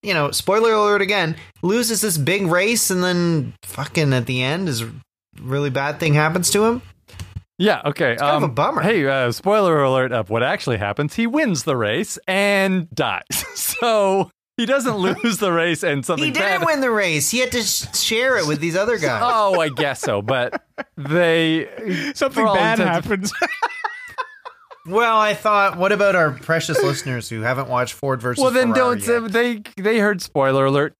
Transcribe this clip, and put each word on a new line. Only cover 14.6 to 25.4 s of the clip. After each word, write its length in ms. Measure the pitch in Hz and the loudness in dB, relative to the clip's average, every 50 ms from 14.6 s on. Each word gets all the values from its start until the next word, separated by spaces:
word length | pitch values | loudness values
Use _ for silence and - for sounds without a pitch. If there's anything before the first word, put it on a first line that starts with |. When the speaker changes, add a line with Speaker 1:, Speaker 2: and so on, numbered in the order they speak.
| 233 | 0
Speaker 2:
doesn't 300 | 214 269 277 233 254 220 | 0 0 0 0 0 -2
Speaker 1:
<laughs> 260 | 202 180 - - - | 0 0 -2 0 0
Speaker 2:
lose 140 | - 233 202 - | -2 -2 -2 0
the 140 | 208 185 | 0 0
race 300 | 170 165 165 175 160 - | 2 2 2 0 0 -2
and 220 | 190 165 143 139 127 | -2 -2 -2 -2 -2
something 200 | - 170 - 302 | -4 -2 -2 -2
Speaker 1:
He 60 | 311 | -2
didn't 300 | - 320 - - 370 370 | -2 -2 0 0 0 0
Speaker 2:
bad 60 | 349 | 0
Speaker 1:
win 140 | 330 311 277 | 0 0 0
the 100 | 269 247 | 0 0
race. 400 | 226 214 196 175 156 147 135 - | 0 0 0 0 0 0 -2 0
He 80 | 233 247 | 0 -2
had 140 | 254 254 | -2 -2
to 100 | 247 247 | -2 -2
sh-, 220 | 208 - - - - - - | -2 -2 -4 -4 -6 -6 -4
share 420 | - - - 226 226 254 262 254 214 | -4 -2 -2 0 0 0 0 0 0
it 80 | 165 | 0
with 140 | 147 151 143 | -2 -2 -2
these 160 | 160 170 160 | -2 -2 -2
other 220 | 185 208 233 233 202 | 0 0 0 -2 -2
guys. 240 | 156 135 117 208 | -2 -2 -2 0
Speaker 2:
<laughs> 20 | 233 | 0
Oh, 340 | 247 240 220 208 196 185 175 | 0 0 2 2 2 2 2
I 80 | 160 151 | 0 -2
guess 300 | 127 139 156 143 127 - | -2 -2 -2 -2 -4 -4
so. 200 | - 143 107 101 | -2 -2 -2 -2
But 400 | 104 110 135 127 123 - - - - _ _ - - - _ - | 0 0 0 0 0 -2 -4 -8 -12 _ _ -16 -16 -14 _ -10
they, 680 | 139 139 156 175 175 165 165 165 165 160 160 160 - - - - 220 202 180 - 277 285 277 | -4 -2 0 2 4 4 4 2 2 2 0 -2 -4 -6 -10 -10 -8 -6 -6 -4 -6 -8 -4
Speaker 3:
Something 280 | - 285 269 269 226 220 | -4 -4 -2 0 0 2
Speaker 2:
for 40 | 214 | 2
all 60 | 196 | 2
Speaker 3:
bad 240 | - 208 220 226 220 | 2 2 2 2 2
Speaker 2:
intents 20 | |
and 80 | 180 185 | 2 0
Speaker 3:
happens. 440 | 165 175 - - 208 190 190 202 - - | 0 -2 -2 -2 -4 -4 -4 -6 -4 -4
<laughs> 40 | - - - 1077 1077 - 1017 - - 880 - 1017 988 960 - - 960 932 906 - - - - _ _ - - - - | -4 -6 -4 -4 -6 -6 -6 -8 -10 -10 -10 -14 -18 -14 -12 -12 -12 -12 -16 -20 -20 -20 -20 _ _ -20 -20 -20 -8
Speaker 1:
Well, 320 | 165 185 226 240 233 220 214 | -2 0 2 2 4 4 4
I 160 | 214 208 196 | 4 2 0
thought, 420 | - | 0